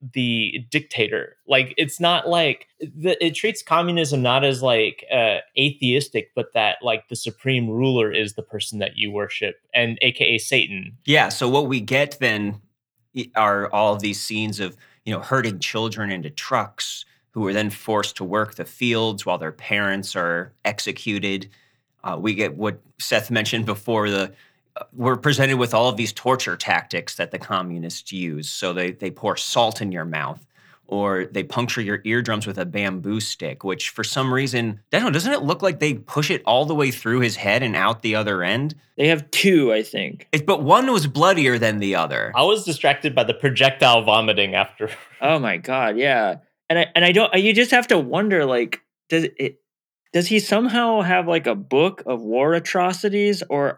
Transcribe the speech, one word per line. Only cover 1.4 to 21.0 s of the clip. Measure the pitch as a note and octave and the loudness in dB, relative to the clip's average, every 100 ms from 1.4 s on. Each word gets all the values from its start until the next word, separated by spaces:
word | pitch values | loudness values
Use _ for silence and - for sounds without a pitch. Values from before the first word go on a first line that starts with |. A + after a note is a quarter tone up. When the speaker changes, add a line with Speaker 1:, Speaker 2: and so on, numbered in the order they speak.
| - | 0
Speaker 1:
Like, | C3 C3 - | 0 2 -2
it's | D3+ - | -4 0
not | F3 F3 E3+ | 0 0 0
like | E3+ D#3 - - - | 0 0 -2 -10 -16
the, | D#3+ D3 F3 E3+ | -14 -6 -2 0
it | E3 D#3+ | -2 -2
treats | G#3+ G#3+ | -4 -4
communism | - E3 F3 E3+ D3+ C#3 | 0 0 2 0 0 0
not | B2 C3 | 2 2
as, | C#3 B2+ | 2 0
like, | C3 A#2 G#2+ - - | 2 2 2 -2 -4
uh, | B2+ A2+ F2+ - - | 0 0 0 -2 0
atheistic, | C#3 C#3 B2+ B2+ C#3 A2+ G#2+ | 0 0 0 2 0 -4 -4
but | - A2+ | -6 -4
that, | A#2 G#2 - | 0 0 -2
like, | B2 A2+ - | -2 -4 -6
the | |
supreme | A#2+ - - C3 C3 A2+ | -10 -10 -8 -2 -2 0
ruler | A2+ C3 B2 G#2+ | 0 2 2 2
is | F#2+ G#2 | 0 -2
the | - | -6
person | - G#2+ - G#2+ | -10 -10 -8 -6
that | G2 - | -6 -4
you | G#2+ | -6
worship, | G2+ G#2 - G#2 - _ | -4 -6 -6 -6 -8 _
and | B2 A#2 A2+ | 0 0 0
A | B2+ | 0
K | - | 2
A | - A2+ | 0 0
Satan. | - C3 F2+ G2 F#2+ A2+ | 0 0 0 -4 -12 -8
Speaker 2:
Yeah. | - D3+ G2 | 2 4 2
So | A2+ B2 | 0 0
what | C#3 C#3+ | 2 2
we | C3 | -2
get | G2+ - D3 - | -2 0 0 -2
then | B2+ G#2+ G#2 G#2 - _ _ _ _ B2+ | -2 -2 -4 -8 -14 _ _ _ _ -12
i-, | A#2 A2 | -6 0
are | G#2+ G2+ G2 | 2 2 0
all | G#2 G#2+ G#2 | 2 2 2
these | G#2 G2+ | -2 -6
scenes | - G#2+ A2 G#2 | -6 -4 -4 -4
of, | F#2+ - _ _ | -8 -10 _ _
you | - | -8
know, | F#2+ | -8
herding | - C3 A#2 F#2+ | -2 -2 -2 -4
children | - A2 A2+ A2 G#2 | -6 -4 -4 -4 -6
into | F#2 D2+ | -6 -8
trucks | - - B2+ G#2+ - - - - _ _ | -12 -4 -2 -2 -8 -12 -12 -16 _ _
who | A2+ G2+ | -6 -2
are | |
then | G2+ G#2+ | 0 -2
forced | G#2 - G#2+ G2+ - | -4 -2 -2 -2 -6
to | |
work | F#2 G#2 G#2+ - | -4 -2 -2 -6
the | |
fields | E2+ - B2 A#2 A2 G2+ | -14 -4 -2 0 0 -2
while | - F2 | -4 -4
their | E2 | -4
parents | - - G2+ G2+ G2 F#2+ G2 | -12 -4 -2 0 -2 -4 -4
are | F2 E2+ F#2 _ | -2 -2 -6 _
executed. | G2+ G#2+ - C3 | -6 -4 -6 -8